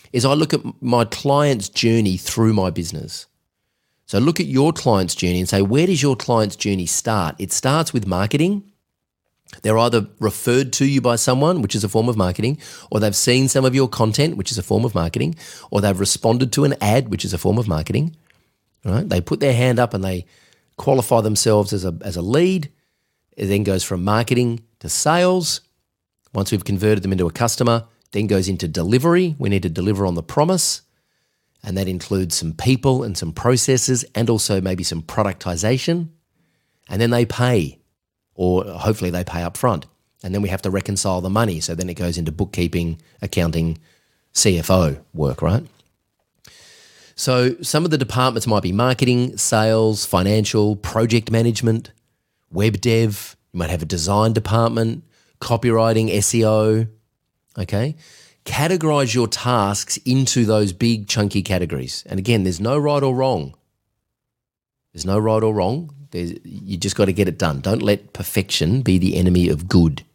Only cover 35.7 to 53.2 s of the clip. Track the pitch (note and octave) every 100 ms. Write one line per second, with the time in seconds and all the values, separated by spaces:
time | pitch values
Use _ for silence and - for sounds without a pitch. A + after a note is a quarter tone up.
35.7 | B2+ - E3+ D#3+ - _ _ _ _ _
36.7 | _ _ F#2+ A#2 A#2+ A#2 - B2 A#2 D2
37.7 | - _ _ _ _ _ - F#2 F2+ G2
38.7 | E2+ G2 G#2+ F2+ F2 F2+ F2 F2 - B2+
39.7 | F2 - _ _ _ F#2 G2+ G2+ F#2 G2
40.7 | F#2+ - G2 G2 F2+ F#2 G#2 A2+ E2 -
41.7 | E2+ F2+ E2+ F2 E2+ D#2+ D#2+ F#2+ - E2+
42.7 | F2 E2+ D#2+ _ _ G2+ - E2+ E2 E2
43.7 | D#2+ - _ _ _ _ - A2 F2 D#2+
44.7 | F#2 D#2+ C2+ - D#2 C#2+ C2+ D#2 G#2+ -
45.7 | _ _ _ _ _ _ _ - - -
46.7 | - - _ - - - B2+ B2+ A#2+ B2
47.7 | D3+ E3+ D3+ A#2 A#2+ B2+ A2+ A#2 G#2 F2+
48.7 | G2 B2 B2 B2 B2 B2 - - A2 A2
49.7 | A2+ A2 G#2 - F2+ F#2+ G#2+ G#2 A2 G#2
50.7 | G2+ - A2+ A2+ A#2 G#2+ A2+ A#2 A2 A#2
51.7 | A2+ - _ _ _ _ _ _ E2+ G#2+
52.7 | G2 B2 A2+ A2+ G2+